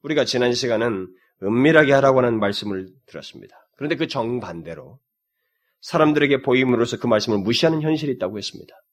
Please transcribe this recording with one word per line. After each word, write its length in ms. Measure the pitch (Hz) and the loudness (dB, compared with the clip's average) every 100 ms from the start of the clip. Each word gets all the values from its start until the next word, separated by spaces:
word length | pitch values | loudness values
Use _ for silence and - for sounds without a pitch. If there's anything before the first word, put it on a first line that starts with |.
우리가 240 | 143 147 | -2 -2
지난 300 | 123 127 123 | 0 0 0
시간은 600 | 120 127 110 117 101 92 - _ _ | 0 -2 0 0 -4 -8 -16 _ _
은밀하게 500 | 95 113 139 156 147 | -2 2 6 6 6
하라고 280 | 139 135 131 | 4 4 4
하는 200 | 123 113 | 2 0
말씀을 480 | 104 101 104 95 95 _ | -2 -4 -6 -8 -10 _
들었습니다. 500 | _ - - - - - _ _ | _ -18 -18 -20 -20 -20 _ _
그런데 200 | 147 156 | -6 -4
그 120 | 156 | -4
정반대로 880 | 139 147 123 98 85 82 78 - - _ _ _ _ _ _ _ _ | -4 -4 -4 -8 -14 -14 -16 -16 -20 _ _ _ _ _ _ _ _
사람들에게 580 | - 165 156 147 147 135 | -4 2 2 4 2 2
보임으로써 580 | 135 127 131 123 117 113 | 2 2 2 2 0 -2
그 80 | 123 | 0
말씀을 320 | 107 107 104 | 0 2 -2
무시하는 420 | 98 120 165 160 | 0 0 2 0
현실이 300 | 156 156 151 | -2 -2 -2
있다고 260 | 127 92 104 | -4 -6 -8
했습니다. 360 | 95 - - - _ | -12 -14 -20 -20 _